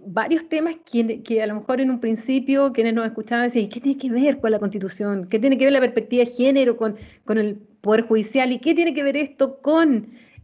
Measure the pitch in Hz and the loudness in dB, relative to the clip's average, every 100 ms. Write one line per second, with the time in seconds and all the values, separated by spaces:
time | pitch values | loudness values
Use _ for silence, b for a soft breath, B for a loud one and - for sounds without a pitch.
0 | 202 180 220 320 - 311 330 320 - 233 | -6 -4 -2 -2 -2 -4 -4 -6 -4 -2
1 | 226 226 - 220 214 208 208 254 262 240 | -2 -4 -2 -2 -2 -4 -4 -2 0 0
2 | 226 220 - 262 269 269 277 233 226 226 | -2 -2 0 -2 2 2 2 2 0 0
3 | 226 220 214 240 240 240 202 240 277 277 | -2 -6 -4 -2 0 0 -2 -2 -4 -2
4 | 262 240 285 277 226 214 202 202 190 - | -2 2 2 2 0 0 -2 -4 -8 -6
5 | 202 196 180 185 269 269 262 277 247 233 | -4 -4 -2 0 2 4 4 4 2 0
6 | 220 247 240 - 254 269 247 233 220 208 | 0 0 0 2 2 4 2 0 -4 -6
7 | B B - 220 208 208 - _ 202 220 | B B -4 -2 0 -4 -14 _ 2 2
8 | 233 220 214 269 254 247 320 320 339 277 | 2 0 0 0 0 0 0 2 0 0
9 | 277 277 277 - 262 269 277 320 320 233 | -2 -2 -4 -2 -2 -2 0 4 4 2
10 | 208 B B B | -2 B B B